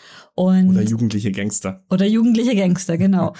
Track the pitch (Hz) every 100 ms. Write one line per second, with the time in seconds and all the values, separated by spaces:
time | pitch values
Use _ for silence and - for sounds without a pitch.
0 | - - - - 185 185 185 185 107 113
1 | 117 104 107 95 104 - 98 95 _ 185
2 | 196 220 233 226 240 208 185 180 - 165
3 | 190 190 165 -